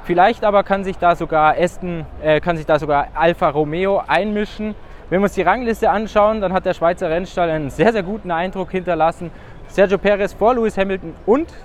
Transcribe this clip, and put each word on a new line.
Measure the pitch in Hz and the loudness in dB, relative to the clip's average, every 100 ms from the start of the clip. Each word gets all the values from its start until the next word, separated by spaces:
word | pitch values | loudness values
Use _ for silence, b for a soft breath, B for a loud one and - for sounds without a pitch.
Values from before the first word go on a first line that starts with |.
Vielleicht | - 175 196 233 | 0 4 4 4
aber | 214 202 | 2 2
kann | 196 196 | 2 -2
sich | 190 185 | -2 0
da | 175 | 0
sogar | 170 165 156 156 131 | 2 0 2 4 4
Aston, | 175 - 180 170 156 - | 0 -2 -8 -8 -10 -4
äh, | 156 151 | 2 2
kann | 175 160 | 2 -4
sich | 151 | 0
da | 151 | 0
sogar | 151 143 - | 2 0 0
Alfa | - 165 175 175 | 2 2 2 0
Romeo | 143 151 160 190 196 - | 0 -2 -2 0 -2 0
einmischen. | 165 208 208 208 - 214 208 B B B | 0 0 -2 -4 -6 -8 -10 B B B
Wenn | 175 | 0
wir | |
uns | 202 | 2
die | - | 2
Rangliste | 170 226 233 220 214 | 0 0 0 0 2
anschauen, | 190 220 214 208 220 | 0 0 2 4 2
dann | 185 | -2
hat | 185 185 | -2 -2
der | |
Schweizer | 170 170 175 175 | 0 0 0 -2
Rennstall | 160 185 - 170 | -2 -2 -2 0
einen | 156 143 | 0 -4
sehr, | 135 190 | 2 2
sehr | 226 | 2
guten | 175 214 180 | -4 -8 -4
Eindruck | 165 185 190 175 | -4 -4 -6 -6
hinterlassen. | 185 180 165 156 - 170 B B B - | -4 -2 2 2 0 -12 B B B -6
Sergio | - 196 185 | 2 2 4
Perez | 196 202 202 | 2 2 0
vor | - 208 | 2 2
Lewis | 254 220 196 | 4 0 0
Hamilton | 196 190 165 - - | -2 -2 -8 -8 2
und | 254 330 - | 2 2 -10